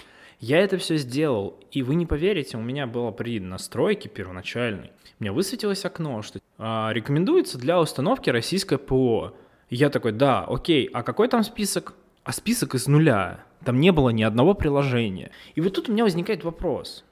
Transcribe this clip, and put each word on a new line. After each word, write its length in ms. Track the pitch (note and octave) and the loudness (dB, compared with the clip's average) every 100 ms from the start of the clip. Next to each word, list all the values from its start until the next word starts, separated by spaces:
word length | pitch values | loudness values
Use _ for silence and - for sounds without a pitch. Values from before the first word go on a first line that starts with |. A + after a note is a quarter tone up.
| - - - - | -20 -20 -20 -10
Я 200 | A2+ D#3 | 0 2
это 180 | G3 F#3 | 2 0
всё 180 | - D#3+ | 0 -2
сделал, 640 | B2 C3 D#3 A2 G2 - - | -2 0 0 0 -2 -8 -8
и 120 | C#3 | -4
вы 120 | B2 E3 | 0 0
не 100 | E3 | 0
поверите, 520 | D3 F3+ F#3+ C3+ A#2 | 0 0 -2 -4 -6
у 40 | |
меня 260 | A#2 C#3 B2+ | -6 -4 -4
было 240 | A#2+ A#2+ | -2 -4
при 280 | - A2+ A2+ | -4 -4 -4
настройке 680 | F2+ F#2 - A2+ F3+ G#3 - | -6 -8 -6 -2 0 0 -6
первоначальной, 840 | F#2+ F#2 F#2 F2+ A2+ A#2+ F#2+ - _ - - | -12 -10 -10 -8 -4 -4 -6 -10 _ -20 -8
у 40 | |
меня 100 | G#2+ | -4
высветилось 520 | A2 G3 B3+ G#3 G3 F3+ | -2 -2 -4 -4 -4 -6
окно, 360 | - D#3 A2 | -6 -6 -6
что, 180 | - F#2+ - - | -8 -14 -18 -10
а, 340 | A2 A2+ A2 | -4 -2 -2
рекомендуется 640 | B2 A#2+ C#3+ G3 F4+ C#4 B2+ | -2 0 2 4 2 2 -2
для 220 | B2 F3 | 0 2
установки 500 | D#3 - D#3 C4 - | 2 0 0 0 0
российское 480 | A#2+ - F#3+ - C#3 | 0 0 -2 0 -2
П 180 | - C3 | 0 2
О. 380 | B2+ G#2+ F2 - - _ - | 4 2 -2 -10 -20 _ -6
И 60 | B2 | 0
я 140 | C#3+ | 2
такой, 240 | C3 A2+ | 2 0
да, 320 | G#2+ C#3 G#2+ E2 | 2 4 2 0
окей, 420 | A#2+ - D3+ - | -2 2 2 2
а 100 | A#2+ | -4
какой 240 | A#2+ - B3 | -2 0 2
там 160 | A#3+ | 2
список? 500 | G#3+ - G#3 F3 - - _ _ | 0 -2 -2 -4 -6 -14 _ _
А 80 | - | -8
список 420 | - - - - B2+ | -4 -2 -2 -2 -2
из 120 | C#3 | 4
нуля. 560 | D3 D#3+ G#2 F2+ F2+ - _ | 6 6 4 0 -6 -18 _
Там 160 | - B2 | 0 4
не 120 | F3 | 4
было 180 | D#3 B2+ | 6 4
ни 140 | A2+ | 4
одного 300 | A2 A2 D#3 | 2 4 4
приложения. 800 | G3+ D3+ C#3+ C#3 B2 A2+ F#2+ - - - - | 4 2 2 2 0 0 -4 -10 -18 -10 -2
И 60 | |
вот 120 | F3+ | -2
тут 160 | B3+ D4+ | -2 -2
у 20 | |
меня 120 | G#3+ | 2
возникает 400 | A3+ E3 F3+ F#3+ | 2 2 -2 -4
вопрос. 640 | E3 E3 F3+ G2+ - - - | -6 -4 -4 -4 -6 -16 -20